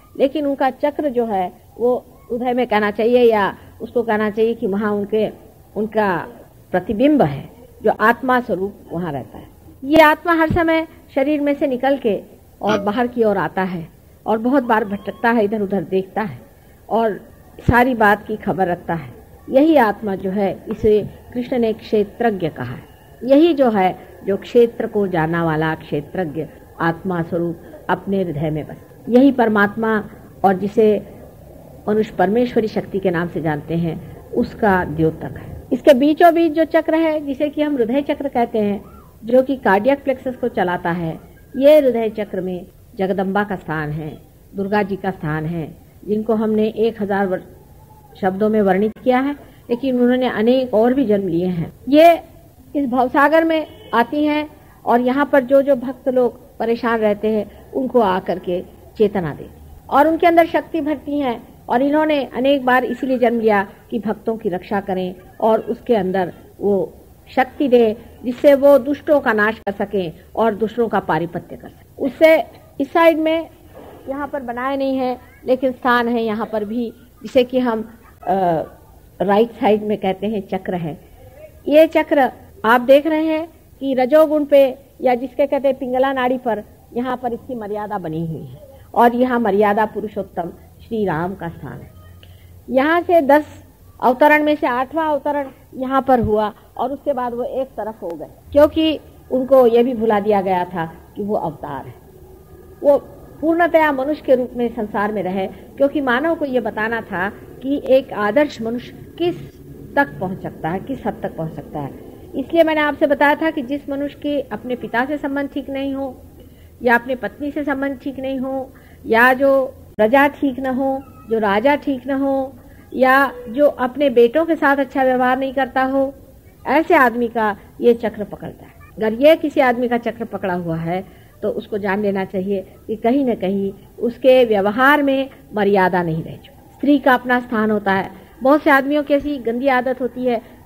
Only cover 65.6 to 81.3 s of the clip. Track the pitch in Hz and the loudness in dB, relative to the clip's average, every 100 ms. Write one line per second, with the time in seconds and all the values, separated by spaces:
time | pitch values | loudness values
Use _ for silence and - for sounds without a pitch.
65.6 | - 240 - 226 185 190 170 - - - | -2 -8 -2 0 0 -2 -4 -6 -20 -6
66.6 | 196 196 165 - - - - - 254 - | -2 0 -2 -8 -20 -20 -8 -2 -2 0
67.6 | 285 240 226 220 - - 240 247 294 277 | 2 4 4 0 -12 -12 -10 2 4 6
68.6 | 277 277 247 285 - 294 269 214 208 214 | 6 6 4 -4 2 2 2 2 2 0
69.6 | - 202 202 202 170 - - - 226 196 | -6 -6 -4 -4 -4 -8 -12 -2 0 0
70.6 | 214 233 226 202 - 160 170 170 - - | -4 -2 0 0 0 -2 -2 -8 -12 -18
71.6 | - - - - 277 - 320 320 - - | -18 -20 -20 -6 -6 4 4 4 0 -10
72.6 | - - 277 349 330 311 320 330 320 - | -18 -8 -2 4 4 4 0 -2 -4 -16
73.6 | - - - - - 269 285 294 247 240 | -20 -20 -20 -18 -12 -10 -8 -8 -8 -6
74.6 | 262 277 269 262 254 247 - - - 254 | -4 -2 -2 -2 -2 -6 -10 -12 -2 0
75.6 | 262 254 262 240 233 240 226 214 208 220 | 0 -2 0 0 2 0 -2 -4 -4 -6
76.6 | 208 233 233 - - - 220 269 247 254 | -6 -6 -6 -10 -20 -18 -2 0 2 0
77.6 | 247 226 220 - - - - 190 180 160 | 0 -2 -6 -14 -20 -14 -2 0 2 0
78.6 | - - - - - - 185 202 233 - | -4 -12 -20 -20 -18 -6 0 2 2 0
79.6 | 240 214 208 202 190 185 202 214 196 190 | 0 0 0 -4 -4 -4 -4 -6 -6 -8
80.6 | 196 180 165 160 - - - | -6 -6 -6 -10 -16 -20 -20